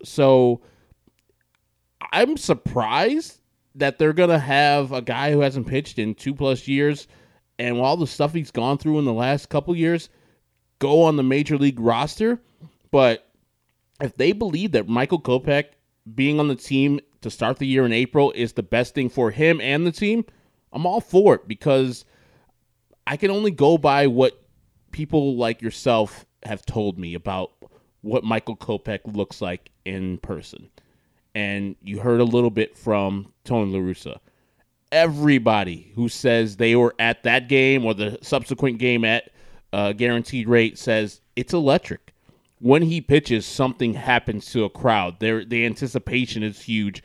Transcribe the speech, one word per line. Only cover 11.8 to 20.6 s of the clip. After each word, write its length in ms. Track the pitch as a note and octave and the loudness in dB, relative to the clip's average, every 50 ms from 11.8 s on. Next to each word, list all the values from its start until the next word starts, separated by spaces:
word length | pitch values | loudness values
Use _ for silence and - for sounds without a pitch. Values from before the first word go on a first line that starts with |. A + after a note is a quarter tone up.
| A2+ A#2 A#2 A#2 C#3+ D#3 - - A3 A3+ A#3+ A#3 - _ _ _ - - _ _ _ _ | 0 2 2 2 0 -4 -4 -2 0 0 0 -2 -6 _ _ _ -20 -20 _ _ _ _
But 380 | - C#3 C3 A#2+ A2+ - - _ _ _ _ _ _ _ _ _ _ _ _ _ _ _ | 4 4 6 6 4 2 -4 _ _ _ _ _ _ _ _ _ _ _ _ _ _ _
if 160 | C#3+ B2 - | -8 -8 -2
they 160 | - B2+ E3+ G#3 | 0 2 2 2
believe 400 | G#3 A#3 G3 D3+ D#3+ G3+ G#3 C#3+ | 0 -2 -4 -4 -4 -4 0 0
that 160 | A2+ G2+ F2+ | 0 0 0
Michael 320 | A#2 A#2+ C3+ - F#3 E3 | 0 -2 0 0 -2 -4
Kopech 460 | - - B2 B2 B2+ D3+ C#3+ C#3+ D3 - _ _ _ _ _ _ _ A2+ A2 | 0 -2 -2 -2 0 0 0 0 -2 -4 _ _ _ _ _ _ _ -12 -4
being 240 | A#2+ C3+ C#3+ D3+ D3+ | -2 0 0 2 2
on 80 | D3 D3 | 0 0
the 80 | C3+ | -2
team 420 | A#2 - - C#3 C3+ C#3 C#3+ C#3+ C#3+ - _ _ _ | -4 -6 -2 0 0 2 2 0 -2 -4 _ _ _
to 100 | - A2+ | -14 -14
start 300 | - - A#2 A2+ C3 - | -8 -4 -4 -4 -2 -2
the 60 | C#3+ | -2
year 200 | C3 C3 C3 C3 | 0 2 2 2
in 60 | A#2+ A2+ | 2 2
April 400 | A#2 C3 B2 - D3 C#3+ C3+ - | 0 0 0 2 2 2 2 2
is 220 | - A#2+ A2+ - | -2 -4 -4 -4
the 100 | - G#2 | -6 -6
best 280 | - - A#2 B2 - - | -2 -2 -2 -2 -2 -4
thing 160 | C#3+ C3 A#2+ | -4 -4 -4
for 220 | - C3+ B2 A2 | -2 0 0 0
him 300 | G2+ C3 D#3 E3 E3 D3+ | 0 2 2 2 2 2
and 260 | A2 C3 C#3 D3+ E3+ | 0 -2 -2 0 0
the 60 | F3 D#3 | -2 -2
team, 320 | - G#3+ G3+ A3 A#3 A3 - _ _ _ _ _ _ | -2 -2 0 0 0 -2 -6 _ _ _ _ _ _